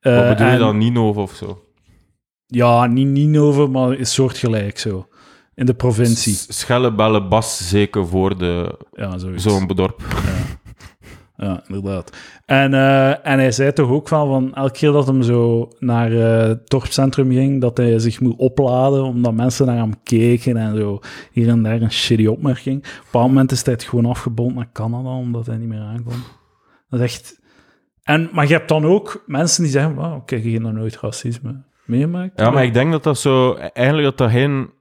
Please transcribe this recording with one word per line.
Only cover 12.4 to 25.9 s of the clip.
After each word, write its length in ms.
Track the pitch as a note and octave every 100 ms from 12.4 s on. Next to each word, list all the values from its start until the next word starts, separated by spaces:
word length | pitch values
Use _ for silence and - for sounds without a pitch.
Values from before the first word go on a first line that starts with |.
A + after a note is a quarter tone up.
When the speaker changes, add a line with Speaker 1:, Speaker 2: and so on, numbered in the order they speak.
| -
Speaker 2:
En, 280 | C3+ C3+
eh, 340 | C3+ C3+ C#3 C3+
en 300 | D3 - C3+
hij 120 | C3
zei 200 | A#2 C3+
toch 180 | C#3+ C3
ook 180 | C#3 D3+
wel 180 | D#3 C#3+
van, 280 | C3+ C3
elke 180 | C3+ C3+ -
keer 140 | D3+
dat 140 | D3 C3+
hem 160 | C3+
zo 460 | A#2+ A#2+ A#2 A#2 A#2+ _
naar, 340 | B2+ A#2 A#2
eh, 360 | A#2 A2+ A2+ A2+
het 220 | A2+ _
dorpscentrum 600 | C3+ - - C3+ C3 C3
ging, 280 | B2+ C3+ C#3
dat 160 | B2 A#2+
hij 220 | A#2+ A2+
zich 220 | A#2 A2
moet 160 | B2+ A#2
opladen, 680 | C3 - C3 B2 C3+ C#3
omdat 300 | C3 A#2+ B2
mensen 320 | A2 B2 A#2+ C3+
naar 100 | A#2+
hem 260 | A2 G#2+
keken 540 | - A2+ A#2 A#2+ C3 A#2
en 200 | A2 G#2+
zo 240 | G#2 G2 - - -
hier 160 | - A#2
en 140 | A#2
daar 180 | A2 A2+
een 100 | A2+
shitty 340 | - - A2+ G#2+
opmerking. 520 | A#2 - B2 - C3+
Op 60 |
een 60 | - -
bepaald 240 | _ B2 B2
moment 240 | C3+ C3
is 120 | B2+
hij 80 | -
het 80 | A#2
gewoon 240 | - A#2+ A#2
afgebond 480 | - - A2+ A#2+
naar 160 | B2 A#2
Canada, 360 | - A2+ A#2+ C3
omdat 380 | B2+ B2 A#2 A#2
hij 100 | A2+
niet 120 | A2+
meer 120 | A2
aankwam. 420 | G#2+